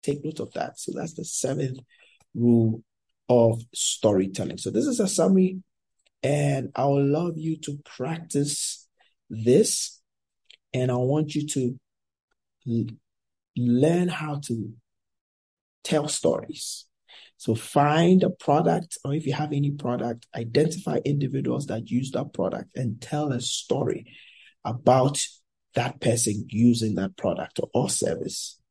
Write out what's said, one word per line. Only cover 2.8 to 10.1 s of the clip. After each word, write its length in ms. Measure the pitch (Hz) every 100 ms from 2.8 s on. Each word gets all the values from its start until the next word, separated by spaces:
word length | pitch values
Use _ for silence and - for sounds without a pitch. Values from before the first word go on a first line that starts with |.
| - _ _ _ _
of 340 | 123 117 113 117
storytelling. 880 | - - - 110 101 98 - 92 -
So 120 | -
this 160 | - 277
is 140 | 240
a 60 | 196
summary, 560 | - 185 190 185 185 - _ _ _ _ _
and 480 | 135 147 147 139 127
I 120 | - 143
would 180 | 139
love 300 | 139 147 175 160
you 200 | 160 160
to 180 | - 143
practice 1040 | - - 131 165 - 143 143 - - - _ _ _ _ _
this, 720 | 107 110 139 220 - - - _